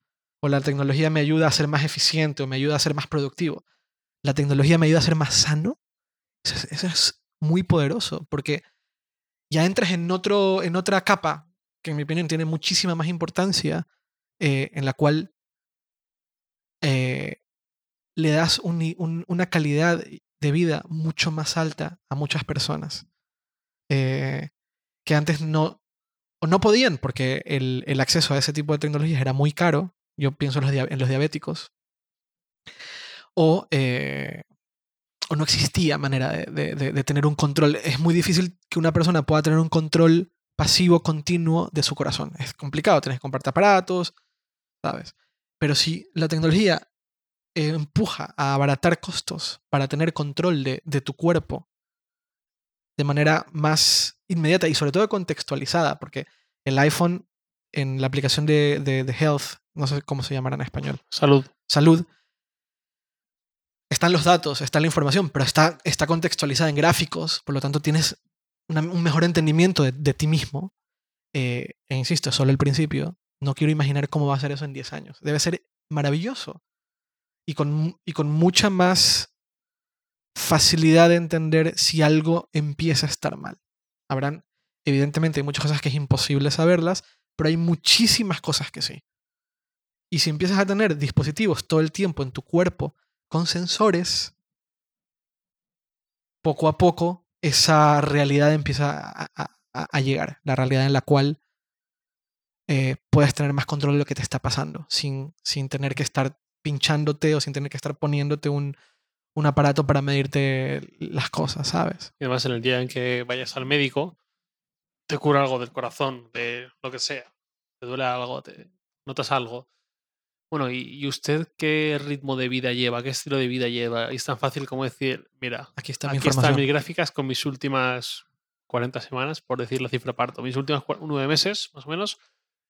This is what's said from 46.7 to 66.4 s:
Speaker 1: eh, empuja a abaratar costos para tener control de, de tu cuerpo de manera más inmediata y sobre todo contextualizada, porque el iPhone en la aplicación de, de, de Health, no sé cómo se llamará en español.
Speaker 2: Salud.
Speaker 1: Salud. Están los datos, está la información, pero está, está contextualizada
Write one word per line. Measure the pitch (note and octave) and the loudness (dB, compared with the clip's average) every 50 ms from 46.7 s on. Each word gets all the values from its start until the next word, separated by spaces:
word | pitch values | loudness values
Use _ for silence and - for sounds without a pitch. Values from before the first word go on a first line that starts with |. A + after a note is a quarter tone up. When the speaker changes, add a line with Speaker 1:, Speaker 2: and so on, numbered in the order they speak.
| E3 - - _ _ _ _ _ _ _ _ _ _ _ _ _ _ | 2 0 -4 _ _ _ _ _ _ _ _ _ _ _ _ _ _
Speaker 1:
eh, | E3+ D3+ D3+ | -4 -2 -2
empuja | D#3+ D#3+ D3 D3 - - A3 - - - - - - - | -2 -2 -4 -2 0 0 0 0 -2 -6 -10 -10 -6 -4
a | D3 C#3 C#3 | -2 0 2
abaratar | C#3 C#3 C#3+ C#3 - - F3 E3 - | 2 2 2 2 2 2 0 0 0
costos | - - - - - - - E3 - - - - _ _ | -2 -6 -10 -8 -8 -8 -8 -8 -8 -8 -10 -12 _ _
para | - C#3+ C3+ C3+ | -2 -2 -2 -2
tener | - D3 D#3+ E3 D#3 | -2 -2 -2 -2 -2
control | - D3 D3 C#3 - E3 F3+ F3 D3 C3+ | -4 -6 -6 -4 -2 0 0 0 0 -2
de, | C3+ C3 - - | -2 -4 -6 -6
de | E3 C#3+ C#3 | -4 -4 -4
tu | C3 - C#3 | -4 -4 -6
cuerpo | - E3 E3 E3+ D#3+ - - C#3+ C3+ - _ _ _ _ _ _ _ _ _ _ _ _ _ _ _ _ _ _ _ _ _ _ _ _ _ _ - | -2 0 2 2 2 0 -4 -8 -10 -10 _ _ _ _ _ _ _ _ _ _ _ _ _ _ _ _ _ _ _ _ _ _ _ _ _ _ -4
de | C#3+ | -2
manera | C#3+ C#3+ D3 D3 D3+ D#3 D#3 - - | 0 0 2 2 4 2 2 0 -2
más | - D#3 D3+ D3+ D#3 D#3 - - - - - - - _ _ - | -2 0 2 2 2 2 2 2 2 2 0 -2 -6 _ _ -4
inmediata | F#3 E3+ D#3+ D3+ F3 F#3 F3 D#3+ | -2 0 2 4 4 4 2 2
y | D#3 | 0
sobre | - D#3 C#3+ C#3 | 0 0 0 2
todo | F3+ G#3+ G#3+ | 2 2 2
contextualizada, | - G3+ F3+ - D#3 - - - C#3+ C#3 C#3 - - E3+ E3 D3+ C#3 - | 0 -2 -4 -4 -6 -6 -6 -6 -6 -6 -4 -2 0 0 2 0 0 -4
porque | - D3+ - C3+ C#3 - _ _ _ _ _ _ _ | -8 -12 -10 -12 -12 -12 _ _ _ _ _ _ _
el | C#3+ C3+ C3+ | 0 2 4
iPhone | C#3 D3+ - - F3 E3+ F3 F3+ - _ _ _ _ _ _ _ _ _ - | 4 4 4 4 2 2 2 -2 -6 _ _ _ _ _ _ _ _ _ -6
en | D3+ C#3 C3+ C3 C3+ | -4 -2 -2 -2 -2
la | C3 C3 | -2 0
aplicación | C3+ C#3+ C3+ C3+ - D#3+ D3+ | 0 0 0 0 0 2 2
de, | D3+ D3+ D3 D3 D3 C#3+ C#3+ | 4 4 4 4 4 2 0
de, | C#3+ C#3 C3 C3 C3 | 0 0 0 0 0
de | C3 | -2
Health, | B2 - D#3 D#3 D3 C#3 - - - - _ _ _ | -2 0 2 2 2 0 -2 -6 -10 -14 _ _ _
no | D#3 D3 | -4 -2
sé | C3+ C#3+ C#3+ | -2 -2 -2
cómo | - - D3 C#3 B2+ | -4 -4 -6 -6 -4
se | - C#3+ | -4 -4
llamará | C3+ B2+ B2+ C3+ | -4 -4 -4 -4
en | C#3 | -4
español. | C#3 - - C#3 C#3 C#3+ C#3 C3 - _ | -6 -8 -8 -8 -6 -6 -8 -8 -10 _
Speaker 2:
Salud. | - - - C#3+ C#3 C#3 C3+ - _ _ _ - | -2 2 6 6 8 6 6 2 _ _ _ -2
Speaker 1:
Salud. | - D3 D3 E3 E3 E3 E3+ - _ _ _ _ _ _ _ _ _ _ _ _ _ _ _ _ _ _ _ _ _ _ _ _ _ _ _ _ _ _ _ _ _ _ _ _ | 2 6 8 8 8 6 4 -2 _ _ _ _ _ _ _ _ _ _ _ _ _ _ _ _ _ _ _ _ _ _ _ _ _ _ _ _ _ _ _ _ _ _ _ _
Están | C#3 - - E3+ F3+ | -2 0 2 2 2
los | E3 D3 | 4 4
datos, | F3 F3+ E3+ E3+ D#3 C#3 - | 4 4 4 2 -2 -4 -4
está | C#3+ C3 - D3+ | -4 -2 0 0
la | D3+ D#3+ | 2 2
información, | D3+ F3 C#3+ C#3+ C3 G3 G3 D3 | 2 0 0 2 2 2 0 0
pero | - C#3 C3+ | 0 -2 -2
está, | - - - D#3 E3 E3 - - | 2 4 4 4 4 2 -2 -4
está | - C3 - D#3 D3 | -4 -2 -2 0 0
contextualizada | E3+ E3 D#3+ E3+ - - | 0 0 0 -2 -2 -2